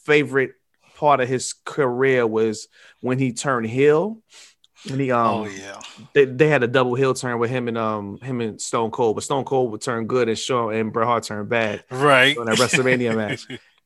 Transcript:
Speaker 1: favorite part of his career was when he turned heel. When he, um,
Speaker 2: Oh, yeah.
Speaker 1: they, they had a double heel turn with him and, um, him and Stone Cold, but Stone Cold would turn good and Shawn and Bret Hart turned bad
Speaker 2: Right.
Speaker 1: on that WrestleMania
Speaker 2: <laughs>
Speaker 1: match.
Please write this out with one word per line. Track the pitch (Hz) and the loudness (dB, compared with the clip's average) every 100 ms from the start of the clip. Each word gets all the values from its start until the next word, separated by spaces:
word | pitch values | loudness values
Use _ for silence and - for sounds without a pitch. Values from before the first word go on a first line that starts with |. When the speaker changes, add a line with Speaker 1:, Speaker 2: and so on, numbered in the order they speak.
Speaker 1:
favorite | - 151 131 135 127 - _ _ _ - | 2 2 4 0 -2 -6 _ _ _ -2
part | 151 135 | 2 2
of | 123 | 2
his | 127 - - | -2 -6 -12
career | - - 131 123 135 131 117 | -8 -2 -2 0 2 2 2
was | 110 110 107 - _ - _ | 2 0 -2 -12 _ -20 _
when | 120 131 | -4 -2
he | 131 | -2
turned | 117 147 127 113 | -2 -2 -2 -2
heel. | 123 147 151 202 226 _ - - _ _ _ - | 2 4 4 0 -8 _ -20 -20 _ _ _ -10
When | 135 | -6
he, | 135 | -2
um, | 123 113 | 0 0
Speaker 2:
Oh, | 110 107 | 0 -6
yeah. | 98 - - - - - | -12 -14 -16 -18 -20 0
Speaker 1:
they, | 147 | 4
they | 131 127 151 | 4 4 4
had | 147 | 4
a | 120 | 2
double | 131 123 123 | 2 2 2
heel | 135 | 0
turn | 131 127 117 | 0 -4 -2
with | 117 | -2
him | 127 120 | -2 -4
and, | 113 | -2
um, | 110 107 101 101 | -2 -4 -8 -10
him | 131 127 | -8 -6
and | 113 98 | -6 -8
Stone | - 123 113 | -4 -2 -2
Cold, | 113 120 | 0 0
but | 104 | 0
Stone | - 143 | -2 -4
Cold | 123 131 123 | 0 -2 -2
would | 107 | -4
turn | - 117 110 | -6 -4 -2
good | 127 113 | 0 0
and | 110 | -2
Shawn | - 127 113 | -2 -2 0
and | 110 110 | -2 -2
Bret | 110 113 | 0 0
Hart | 117 | 0
turned | - 104 104 | -2 -8 -2
bad | 120 110 101 - | -2 0 -4 -10
Speaker 2:
Right. | 131 143 131 131 147 | 0 4 6 6 2
Speaker 1:
on | 117 | 0
that | 107 | 2
WrestleMania | 120 139 127 127 120 110 | 2 2 2 2 0 0
Speaker 2:
<laughs> | |
Speaker 1:
match. | 104 113 - 131 _ _ | -2 -6 -10 -16 _ _